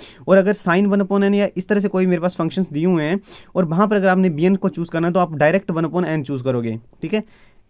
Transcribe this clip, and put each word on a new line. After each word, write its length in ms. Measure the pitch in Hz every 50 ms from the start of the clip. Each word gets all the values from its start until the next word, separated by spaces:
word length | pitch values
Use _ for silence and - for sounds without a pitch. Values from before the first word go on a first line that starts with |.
| - - - - - -
और 100 | 185 196
अगर 160 | 185 202 202
sine 340 | - - 185 170 185 208 202
one 140 | 196 202
upon 220 | 196 185 196 202 196
n 120 | 202 202
या 120 | 202 202 - - 180
इस 100 | 185 -
तरह 120 | 208 202
से 80 | 196 196
कोई 180 | - 185 190
मेरे 160 | 185 180 165
पास 140 | 170 180 -
फंक्शंस 340 | - 165 160 - 196 185 -
दिए 160 | 143 147 165
हुए 180 | 185 180 160 151
हैं 160 | 151 180 196 - - - - - - -
और 100 | 180 185
वहाँ 220 | 151 160 175 214 220
पर 80 | 220
अगर 120 | 202 185 190
आपने 220 | 185 185 190 185
बी 160 | 151 147 165
एन 100 | 185 196
को 140 | 185 - 185
चूज़ 220 | - 170 170 -
करना 160 | - 165 165 175
है 60 | 175
तो 60 | 185
आप 160 | 180 170 160
डायरेक्ट 360 | 139 147 151 170 196 - -
वन 140 | 170 165 165
upon 220 | 151 156 180 180 156
n 160 | 160 156 135
चूज़ 200 | 131 143 131 123
करोगे, 340 | 131 123 123 117 113 113 113 - - - -
ठीक 120 | - 160 208
है। 100 | 214 214 - _ _ - - _ _ _ _